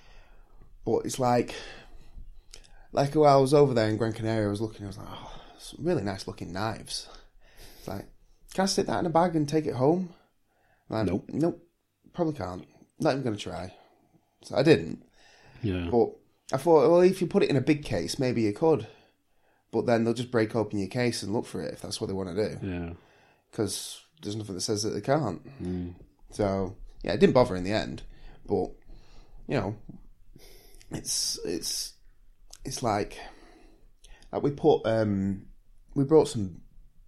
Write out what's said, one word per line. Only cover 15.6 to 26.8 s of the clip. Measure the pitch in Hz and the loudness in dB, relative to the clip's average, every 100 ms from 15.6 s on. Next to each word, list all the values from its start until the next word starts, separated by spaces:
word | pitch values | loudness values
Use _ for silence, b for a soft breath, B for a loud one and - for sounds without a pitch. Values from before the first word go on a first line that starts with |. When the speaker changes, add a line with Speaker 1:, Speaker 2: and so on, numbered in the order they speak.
Speaker 2:
Yeah. | 110 90 85 | -4 -2 0
Speaker 1:
But | 95 110 - _ _ - | 2 2 -2 _ _ -6
I | 131 | -2
thought, | 170 156 135 | 6 6 8
well, | 170 | 8
if | 185 185 | 6 4
you | 170 | 0
put | 202 | 2
it | 156 | 4
in | 139 | 2
a | |
big | 120 147 | 2 0
case, | - 98 82 - | 0 -4 -4 -2
maybe | 127 120 | 0 2
you | 107 | 0
could. | 104 160 139 107 b b b _ _ _ _ _ | 2 2 2 0 b b b _ _ _ _ _
But | 113 113 | -2 2
then | 113 | 2
they'll | 113 | 2
just | 117 120 | -2 0
break | 120 110 | 0 2
open | 120 104 104 | 0 -2 -2
your | 95 | -4
case | 123 120 113 | 0 0 -2
and | 95 | -4
look | 113 - | -4 -4
for | 95 | -8
it | 76 | -8
if | - | -10
that's | 92 - | -10 -6
what | 104 | -4
they | |
wanna | 95 95 | -4 -4
do. | 87 101 - 101 | -2 -2 -4 -6
Speaker 2:
Yeah. | 87 87 87 b b b b _ | -6 -8 -12 b b b b _
Speaker 1:
'Cause | - 98 - - - _ _ | -4 -4 -4 -10 -16 _ _
there's | 104 110 | -10 -8
nothing | 104 | -8
that | 90 | -6
says | - 104 | -4 -2
that | 107 | -2
they | 104 | -4
can't. | 110 147 120 85 - - | 0 0 0 -6 -12 -10
Speaker 2:
Mm. | 90 90 90 90 - _ - | -6 -6 -6 -10 -20 _ -14
Speaker 1:
So, | - 101 98 98 107 | -2 0 0 -4 -8